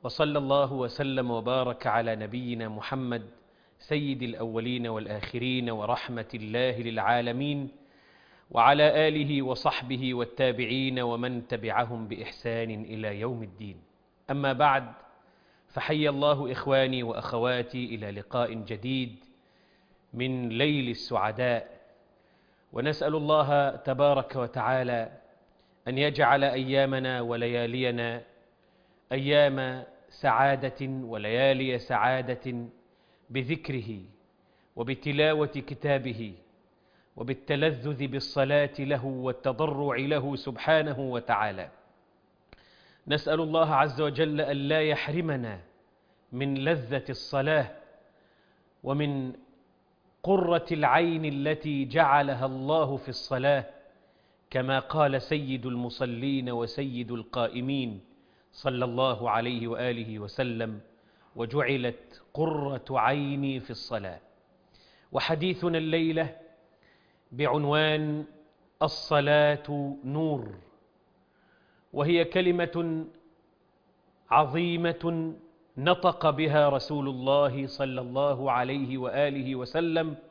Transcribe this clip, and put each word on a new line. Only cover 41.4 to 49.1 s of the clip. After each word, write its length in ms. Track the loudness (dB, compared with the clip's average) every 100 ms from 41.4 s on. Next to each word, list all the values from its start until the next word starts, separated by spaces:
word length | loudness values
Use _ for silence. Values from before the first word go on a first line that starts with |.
| 0 -4 -10 -14 _ _ _ _ _ _ _ -20 _ _ _ _ -2
نسأل 340 | 0 2 0
الله 340 | 2 4 4
عز 260 | 4 4 2
وجل 400 | -2 2 0 0
أن 160 | -2 -2
لا 260 | 0 2
يحرمنا 760 | 2 0 -2 -4 -2 -2 -4 -10 -16 _ _ _ _ _ _
من 220 | -4 -2
لذة 500 | 0 0 0 -2 -4 -4
الصلاة 600 | -10 -4 -2 2 2 0 -8 -20 -20 _ _ _ _ _ _ _ _
ومن 500 | -4 0 0